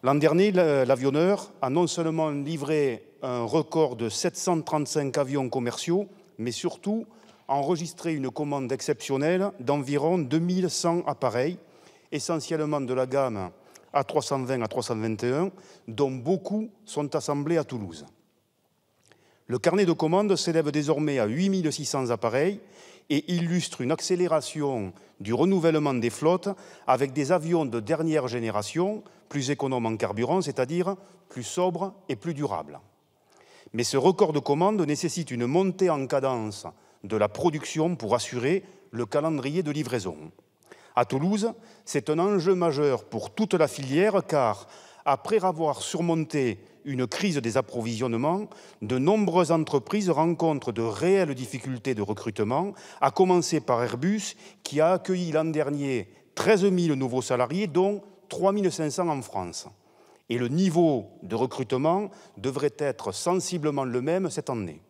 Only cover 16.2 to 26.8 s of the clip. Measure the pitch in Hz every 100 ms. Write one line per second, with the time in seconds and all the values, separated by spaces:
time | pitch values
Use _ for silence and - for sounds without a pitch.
16.2 | 120 185 190 208 220 _ - - 147 156
17.2 | - 143 143 170 143 123 95 78 73 _
18.2 | _ _ _ _ _ _ _ _ _ _
19.2 | _ _ - 123 175 185 185 165 160 180
20.2 | 208 190 - 165 151 147 147 147 151 135
21.2 | 107 139 196 190 156 131 139 139 123 117
22.2 | 117 123 165 208 - - - - _ 147
23.2 | - 175 170 175 - - 127 156 - 185
24.2 | 180 160 - 156 143 127 95 - - _
25.2 | 98 117 170 190 165 156 147 127 117 -
26.2 | 156 180 202 190 - -